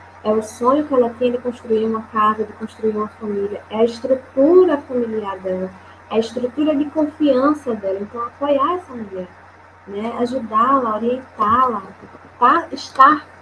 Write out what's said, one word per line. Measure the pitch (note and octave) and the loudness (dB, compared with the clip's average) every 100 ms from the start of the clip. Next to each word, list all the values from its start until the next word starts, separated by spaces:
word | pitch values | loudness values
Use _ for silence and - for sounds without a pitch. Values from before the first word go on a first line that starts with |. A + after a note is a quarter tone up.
| - - | -16 -10
é | G#3+ | -2
o | G#3+ | -2
sonho | A3 - A#3+ D4 D4 | -2 -2 0 2 2
que | |
ela | C4+ A#3 | 2 0
tem | A#3 B3 | 0 -2
de | B3 | -2
construir | B3 A#3+ A3+ A3 | -6 -8 -2 0
uma | A3 A3 | 0 -4
casa, | A3 A3+ G#3+ G#3+ | -4 0 0 0
de | G#3+ | -4
construir | - A3 - A3 G#3 | -8 -14 -6 -4 -2
uma | G#3+ | -6
família, | - G#3+ G3+ G3+ G3+ - | -8 -6 -4 -4 -6 -8
é | G#3+ | 0
a | |
estrutura | A3+ - B3+ C4 - C4+ C#4+ F4+ F4+ C#4+ | 0 0 -2 -2 -2 2 6 8 6 2
familiar | - B3 A#3 A3 G3+ F#3+ | -2 -4 -2 -4 -6 -8
dela, | F#3 F#3 F#3+ - - - - | -6 -4 -6 -10 -20 -20 -4
é | G#3+ | -4
a | |
estrutura | A3+ B3 B3 - D4+ | -2 -4 -6 -2 0
de | C#4+ D4+ | 0 -2
confiança | D#4 D4 - D4+ B3+ C#4 D4 B3+ | -2 -2 0 2 4 2 0 -4
dela. | A3 G3 F#3+ | -6 -4 -4
Então, | G#3 A#3+ | -6 -8
apoiar | D4 - C#4+ C#4 C#4+ F4+ | -8 -6 0 0 0 -2
essa | F4+ | -6
mulher, | B3 G#3 F#3+ F3+ - - - - - - | -12 -12 -10 -12 -16 -20 -20 -20 -20 -12
né? | G3 A3+ A3+ | -8 -6 -4
Ajudá-la, | A#3+ C4 A3 A3 B3 C#4 A#3 G#3+ | -4 -4 -4 0 2 2 0 -2
orientá-la, | A3+ B3+ - - G#3+ A#3 B3+ G#3+ F#3+ - - - - - | -2 -4 -8 -4 0 2 2 0 -8 -18 -20 -20 -20 0
tá? | A#3+ D#4+ D#4+ | 4 4 0
Estar | - - - C4+ D4+ - - | -10 -12 6 6 6 -2 -12